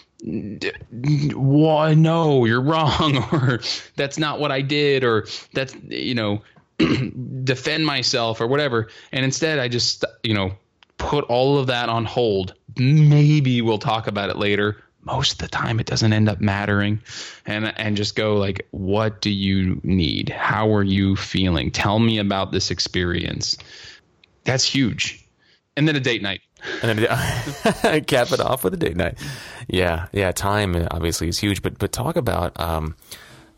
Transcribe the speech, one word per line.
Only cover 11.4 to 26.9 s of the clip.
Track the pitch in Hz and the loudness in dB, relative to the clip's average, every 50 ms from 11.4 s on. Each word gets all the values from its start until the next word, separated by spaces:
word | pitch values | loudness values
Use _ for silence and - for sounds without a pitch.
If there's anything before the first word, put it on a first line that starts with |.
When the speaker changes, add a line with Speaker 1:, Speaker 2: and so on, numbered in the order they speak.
| 131 139 143 143 | 4 4 4 2
Speaker 1:
of | 131 127 | 2 0
that | 123 120 120 117 | 0 -2 0 0
on | 113 113 113 | 0 -2 -2
hold. | 107 - 127 120 113 101 98 95 95 - _ _ - - - | -2 0 0 2 2 2 0 -2 -4 -8 _ _ -12 -4 0
Maybe | 127 131 147 156 151 147 147 147 147 147 151 151 139 131 127 120 | 2 4 6 8 8 8 8 8 6 6 6 4 4 2 2 2
we'll | 113 113 107 104 | 2 2 0 0
talk | - 123 110 113 107 113 | 0 -2 -2 -2 -2 -4
about | 101 104 101 95 | -4 -2 -2 -2
it | - - | -2 0
later. | 104 104 101 101 104 104 104 - - _ _ _ - | 0 0 2 2 2 0 -2 -4 -10 _ _ _ -10
Most | - - 127 139 - - | -6 -4 -2 -2 -2 -2
of | - | -4
the | - - | -8 -6
time, | - - - 123 117 113 | -4 -4 -2 -2 -2 -2
it | 123 | -2
doesn't | - 139 120 117 110 110 | -2 -2 0 2 2 4
end | 107 107 107 | 4 2 2
up | 101 92 | 0 0
mattering. | 101 101 98 101 101 104 104 101 101 104 107 107 - - - - - - - - - | 0 -2 0 -2 -2 0 0 0 0 0 -2 -4 -6 -10 -16 -14 -14 -14 -16 -14 -10
And, | - 104 107 110 107 - - | -6 -6 -4 -4 -4 -4 -4
and | 110 107 104 101 | -4 -2 -2 -2
just | 104 104 - | -2 -4 -2
go, | - 107 107 104 104 | -2 0 2 2 2
like, | 98 98 95 95 - _ | 0 0 -2 -6 -8 _
"What | - - 95 95 98 107 110 110 107 104 | -10 -6 -2 0 0 0 0 0 -2 -2
do | - 104 | -2 -2
you | 104 98 98 98 98 95 92 92 - - - | -2 0 0 0 0 2 0 0 -2 -2 -2
need? | - 92 92 85 65 52 50 - - | 0 0 2 2 0 0 0 0 0
How | - - - - 92 107 110 107 107 | 0 0 -2 -2 0 2 2 4 4
are | 104 101 | 4 4
you | 98 95 98 98 98 98 | 2 2 2 4 2 2
feeling? | 95 - - - 92 95 92 87 73 64 - | 0 -2 -4 0 0 2 2 2 2 0 -2
Tell | - - - 104 101 110 | -2 -2 0 2 2 4
me | 117 113 113 107 | 4 2 2 2
about | 101 101 101 95 95 95 | 0 0 0 0 -2 0
this | - 95 - - | -2 -2 -2 -2
experience." | 92 - - - - 92 90 87 87 87 85 - - - - - - - - - - - - - - - _ _ _ _ _ _ _ _ - | -2 -4 -4 -4 -2 -2 0 0 0 -2 -2 -4 -6 -6 -4 -4 -6 -6 -8 -20 -20 -20 -20 -20 -20 -20 _ _ _ _ _ _ _ _ -4
That's | - 127 131 - | -2 0 0 0
huge. | - - 139 135 104 - - - - - - - _ _ _ _ _ _ _ _ _ - | 0 2 2 0 0 0 -2 -6 -8 -8 -12 -20 _ _ _ _ _ _ _ _ _ -2
And | - 156 156 | 0 2 2
then | 151 | 2
a | 143 | 2
date | 127 127 117 104 | 0 0 -2 -2
night. | 95 98 95 90 _ _ _ - - - - - | -2 -4 -6 -6 _ _ _ -16 -12 -10 -8 -4
Speaker 2:
And | - 117 | -2 0